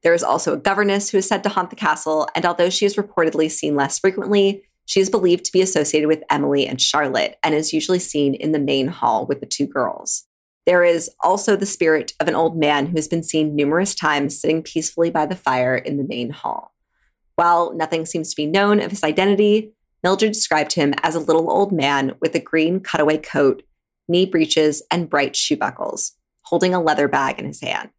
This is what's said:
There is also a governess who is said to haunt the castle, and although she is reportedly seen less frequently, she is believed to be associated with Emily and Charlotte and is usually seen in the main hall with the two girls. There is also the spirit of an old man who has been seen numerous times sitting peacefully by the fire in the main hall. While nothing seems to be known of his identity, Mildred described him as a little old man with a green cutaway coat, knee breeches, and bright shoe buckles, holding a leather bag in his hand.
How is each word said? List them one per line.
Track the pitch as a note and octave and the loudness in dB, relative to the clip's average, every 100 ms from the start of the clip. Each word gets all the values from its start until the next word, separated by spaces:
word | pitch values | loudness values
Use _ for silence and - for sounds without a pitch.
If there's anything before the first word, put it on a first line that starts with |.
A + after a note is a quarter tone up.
There | E3+ | 4
is | E3+ | 2
also | E3+ C#3+ - | 2 0 0
a | - | 0
governess | - G3 G#3 G3 G3+ | 0 2 2 0 0
who | G3+ | 0
is | F#3+ | 0
said | G3+ | 0
to | G3+ | 0
haunt | G3+ F3+ | -2 -4
the | - | -4
castle, | F#3 D#3 - D#3 D3+ | -2 -2 -2 -2 -2
and | - F3 | -2 -2
although | F3 F3 | 2 0
she | F3+ G3+ | 2 0
is | G3+ | 0
reportedly | G3+ - D#3+ D#3 D#3+ | -4 0 0 2 0
seen | - D3+ D3 | 0 0 0
less | C#3 - | 0 2
frequently, | F#3+ F#3+ F#3+ G3+ G3 G3 _ _ - | 0 0 0 2 2 0 _ _ -4
she | - | 0
is | F#3+ | 2
believed | A3 F3+ F3 | 2 2 2
to | - | 2
be | F3+ | 2
associated | F#3 D#3+ C#3+ D3+ D3+ | 2 2 0 2 2
with | D#3 - | 0 0
Emily | D3 C#3+ C#3 - | -2 0 0 -2
and | B2 | -2
Charlotte | - D3 D3 B2+ - - | 0 0 0 -2 -2 -2
and | D#3+ | -2
is | D3+ D#3 | 0 0
usually | D#3 D3+ F#3 | -4 0 0
seen | - D3 C#3+ | 0 0 0
in | C3+ D3+ | 0 -2
the | D#3 | -2
main | C#3 C#3 C3+ | 0 0 -2
hall | F3 A#2+ A2 C3+ | -2 -2 0 -2
with | - | -6
the | - | -6
two | - C#3+ | -6 -4
girls. | - A#2+ - - - _ _ _ _ | -2 -4 -6 -8 -8 _ _ _ _
There | - F3+ | 2 4
is | F3 E3+ - _ | 4 2 -2 _
also | - G3 - | 0 2 2
the | G3 | 0
spirit | G3 - D#3+ D#3 - - | 0 0 2 2 0 -4
of | - | -2
an | |
old | D#3+ E3 E3 | 0 0 0
man | D3 D3 C#3+ | 0 0 0
who | E3+ | -2
has | D#3 | -2
been | E3+ | -2
seen | D#3+ D#3+ D3+ | 0 0 0
numerous | D3 C#3+ D#3+ G3 | 0 0 2 0
times | - D#3 D3 C#3+ - | 0 0 0 -2 -2
sitting | D#3 D#3+ | 0 -2
peacefully | D#3+ E3 D#3+ - E3+ | -2 -6 -6 -2 0
by | E3 | 0
the | D3+ F3+ | -2 -2
fire | - B2+ B2+ B2+ | -2 0 0 -2
in | - C#3+ | -4 -6
the | |
main | C3+ A#2+ B2+ | -6 -6 -8
hall. | - - - - _ _ _ _ _ _ - | -8 -8 -8 -12 _ _ _ _ _ _ 0
While | E3+ F3 E3+ | 2 2 0
nothing | E3 D#3 E3 | -4 -4 -4
seems | D#3+ E3+ D#3 | -4 -6 -6
to | - | -4
be | D3+ | -2
known | F#3 G3+ G#3 | 2 2 2
of | - | 0
his | G3+ | -2
identity, | D#3 D#3 F#3+ G3 G#3 G#3+ A3 _ _ _ | -2 0 2 4 4 2 0 _ _ _
Mildred | F3+ F#3+ A3 | 0 2 0
described | G#3+ - D#3 D3+ | 0 0 0 0
him | - C#3+ C#3 | 0 0 0
as | E3 | -2
a | D#3+ | -2
little | D#3 D#3+ E3 | 0 0 2
old | - G3+ | 0 2
man | F3+ C#3 C#3+ C3+ - | 0 0 0 -2 -2
with | D#3+ | -4
a | D#3 | -4
green | - E3 D#3+ F#3 | -2 0 0 0
cutaway | F#3+ - D3+ D#3 | -4 0 2 0
coat, | - C#3+ C#3 - _ _ _ _ - | -2 2 2 2 _ _ _ _ -2
knee | F3 F#3 | 0 2
breeches, | E3+ D#3 - D3+ D3 - | 2 2 2 2 0 -2
and | F3 E3 | -4 0
bright | D3 C#3 - | -2 0 -2
shoe | - D3 | -2 -2
buckles, | G#2 - - - - _ _ _ - | -2 -4 -8 -6 -6 _ _ _ -4
holding | E3+ F3+ | 0 2
a | F3+ | 2
leather | D#3+ D3+ C#3+ | 0 0 0
bag | C#3+ C3+ - | 0 -2 -4
in | C#3+ | -8
his | D3 | -8
hand. | - - - | -6 -8 -8